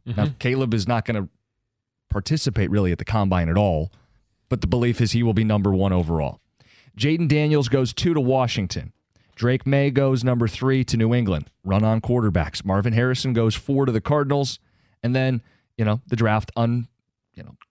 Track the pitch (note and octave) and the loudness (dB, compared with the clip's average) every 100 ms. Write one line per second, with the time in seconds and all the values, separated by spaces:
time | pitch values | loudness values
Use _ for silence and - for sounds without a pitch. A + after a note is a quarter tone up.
0 | - G#2+ G#2+ C3 B2+ C3+ B2+ A2 F#2+ A#2 | -8 -2 -2 -2 -4 -2 0 -2 0 -2
1 | - A2 F2+ _ _ _ _ _ _ _ | -2 -4 -6 _ _ _ _ _ _ _
2 | - G2+ - D#3 C#3 - F#2+ G#2 F#2 E2 | -8 -6 -4 -2 -2 -2 0 2 0 0
3 | - A2 G2 F#2 E2 F#2 G2+ D#2 E2+ _ | -2 0 2 0 2 2 2 0 -4 _
4 | _ _ _ _ - B2+ F#2 B2 A#2+ A#2 | _ _ _ _ -6 -4 0 0 2 2
5 | A2+ A#2 A#2 G#2+ A2 G#2 G2 F#2 G2 F2+ | 0 2 2 2 2 2 2 2 2 2
6 | D#2+ E2 C#2+ - _ _ _ _ _ - | 0 -2 -2 -8 _ _ _ _ _ -4
7 | C#3 E3 E3 D3+ D3+ D3+ A#2+ C3+ B2+ - | -2 0 0 0 2 2 2 0 0 -2
8 | F3+ D#3+ B2 C3 B2 - F#2 F2 - _ | 0 0 2 0 0 -2 -6 -6 -10 _
9 | _ _ _ - A#2 C3 C3+ C#3 C#3 C3 | _ _ _ -4 0 0 0 2 2 2
10 | C3+ C3 B2 A#2+ A#2 - C3 C3 B2 A#2 | 2 2 0 0 0 0 0 0 0 0
11 | A2+ B2 G#2+ D#2+ - _ F#2+ G2 A2 A2 | 2 2 0 -2 -4 _ -2 2 2 0
12 | - B2 G#2+ F2 D2+ - G2 F#2+ A#2 A2+ | 0 0 2 2 0 -4 -2 -2 0 0
13 | B2+ B2+ C3 A#2 A2+ - - C#3 C3+ A2 | 0 0 -2 0 0 0 -2 0 2 0
14 | - D3 C#3 C#3+ C3+ - _ _ _ _ | 0 0 2 0 -2 -6 _ _ _ _
15 | A#2+ C3 C3 B2 - _ _ - G#2+ A2 | -2 0 0 -2 -6 _ _ -4 0 -2
16 | - G#2 A2+ G#2+ - - A#2 A#2+ A#2+ _ | -2 0 2 0 -2 -4 -2 -2 -6 _
17 | _ _ _ - - - _ | _ _ _ -20 -20 -20 _